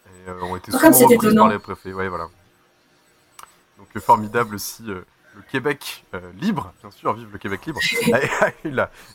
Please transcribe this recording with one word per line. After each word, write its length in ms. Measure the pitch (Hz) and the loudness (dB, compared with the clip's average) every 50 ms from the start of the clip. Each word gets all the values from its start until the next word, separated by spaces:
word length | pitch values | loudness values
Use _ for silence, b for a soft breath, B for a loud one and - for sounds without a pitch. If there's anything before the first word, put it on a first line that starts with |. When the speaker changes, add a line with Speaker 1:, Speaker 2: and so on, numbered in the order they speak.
| _ | _
Speaker 1:
et, 240 | 95 92 90 92 92 | -20 -20 -18 -14 -14
euh, 120 | 90 90 | -10 -8
ont 140 | 90 90 90 | -8 -8 -8
été 140 | 90 - - | -8 -6 -6
Speaker 2:
Oh, 60 | - 262 | 0 4
comme 140 | - 320 | 6 6
Speaker 1:
souvent 160 | 269 254 240 240 | 8 8 8 8
Speaker 2:
c'est 60 | 240 | 6
Speaker 1:
reprises 160 | 226 220 214 | 6 4 4
Speaker 2:
étonnant. 140 | 220 214 214 | 4 4 4
Speaker 1:
par 80 | 220 | 4
les 60 | 214 - | 2 0
préfets. 340 | - - 95 - - 95 | -6 -10 -12 -12 -12 -10
Ouais, 160 | 95 95 95 95 | -8 -6 -6 -6
voilà. 200 | 90 82 82 80 - _ _ _ _ _ _ _ _ _ _ _ _ _ _ _ _ _ _ _ _ - - - _ _ _ _ _ - | -6 -8 -10 -12 -14 _ _ _ _ _ _ _ _ _ _ _ _ _ _ _ _ _ _ _ _ -20 -20 -20 _ _ _ _ _ -20
Donc, 100 | 98 - - | -20 -14 -14
euh, 40 | 107 | -4
formidable 580 | - - 117 110 107 104 110 120 120 107 104 98 | 2 2 2 2 2 0 -2 -2 -2 -2 -6 -10
si, 260 | - - - - 117 107 | -10 -12 -14 -14 -12 -12
euh, 120 | 98 90 87 _ _ _ _ _ _ | -10 -12 -12 _ _ _ _ _ _
le 60 | 104 98 _ | -20 -12 _
Québec, 540 | - 135 123 147 143 - - - - - _ _ - | -8 -4 -4 -4 -4 -4 -8 -14 -14 -14 _ _ -14
euh, 60 | 92 90 90 90 95 | -14 -14 -16 -12 -6
libre, 320 | 147 214 202 - - 90 - _ | -4 -4 -4 -4 -6 -10 -14 _
bien 80 | - 104 | -20 -20
sûr, 220 | - _ - 143 107 | -20 _ -6 -6 -6
vive 140 | 113 117 107 | -6 -10 -16
le 60 | 101 98 | -16 -12
Québec 280 | - 104 98 95 - | -8 -8 -8 -8 -8
libre, 140 | 160 156 - - - - | -10 -8 -6 -4 -4 -4
Speaker 2:
<laughs> 160 | - - 240 | -2 0 2
Speaker 1:
a, 340 | - 127 147 - - - - | 2 2 0 -2 0 0 0
a 40 | 175 - - - | 0 0 -4 -10
eu 60 | 160 | -6
la, 200 | 135 117 98 - b b b b b | -2 -2 -2 -4 b b b b b